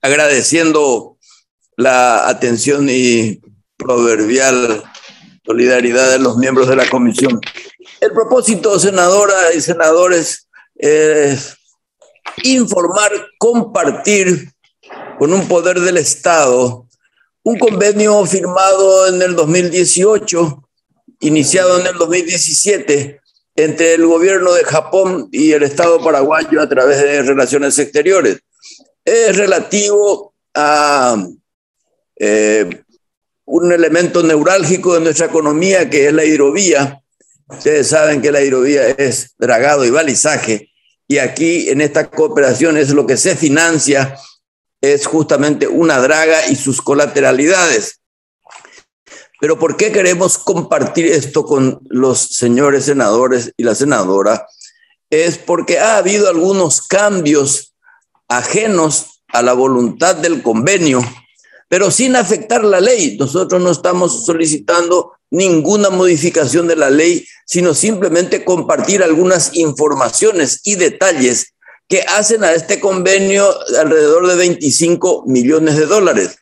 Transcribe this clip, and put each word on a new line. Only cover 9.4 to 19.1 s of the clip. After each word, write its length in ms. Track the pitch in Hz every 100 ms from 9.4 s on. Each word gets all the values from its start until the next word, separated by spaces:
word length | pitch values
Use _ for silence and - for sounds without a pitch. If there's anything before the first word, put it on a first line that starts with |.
| 175
y 80 | 170
senadores, 880 | 147 170 160 165 180 175 151 - _ _ _ _
es 800 | 143 151 156 151 143 135 - - _ _ _ _ _ _ - -
informar, 680 | 254 262 220 185 175 190 208 208 - _
compartir 1120 | 226 240 - 196 160 - - 208 185 165 135 _ _ _ _ - - -
con 140 | 143
un 160 | 190 156
poder 320 | 175 170 180
del 160 | 180 175
Estado 920 | 143 - - 170 139 123 123 117 - _ _ _ _ _
un 160 | - 240
convenio 680 | 233 196 202 208 214 208
firmado 840 | 185 190 175 180 190 190 196 190
en 120 | 190